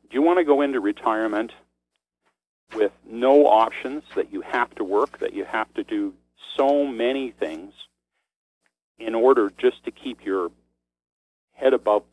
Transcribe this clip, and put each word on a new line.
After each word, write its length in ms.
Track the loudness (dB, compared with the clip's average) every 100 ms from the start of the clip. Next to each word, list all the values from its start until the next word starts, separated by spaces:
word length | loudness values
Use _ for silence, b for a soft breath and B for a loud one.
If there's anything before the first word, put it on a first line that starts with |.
| _
Do 60 | 0
you 60 |
wanna 240 | 2 2 4
go 160 | 2
into 180 | 2 0
retirement 720 | -2 -2 -2 -2 -2 -4 -6 -12 _ _ _ _ _ _ _ _ _ _ _
with 200 | -2 -2 -2 -14
no 420 | -2 4 6 6
options, 560 | 4 2 -2 -10 -10 -8 -8
that 160 | -6
you 80 | -8
have 320 | -6 -4 -4 -6
to 100 | -4
work, 320 | -2 -2 -4
that 160 | -8
you 100 | -8
have 300 | -6 -6 -6
to 100 | -8
do 300 | -6 -6 -6 -10 _ _ -10 -2
so 300 | 2 2 0
many 460 | -2 -2 -2 -6
things 420 | -6 -8 -8 -14 -20 -20 _ _ _ _ _ _ _ _ _ _ _
in 140 | -6
order 380 | 2 4 4 2 0
just 240 | -2 -2 -10
to 60 |
keep 340 | -12 -12 -10 -6
your 240 | -4 -4 -10 _ _ _ _ _ _ _ _ _
head 200 | _ 0
above 300 | 0 0 -2 -2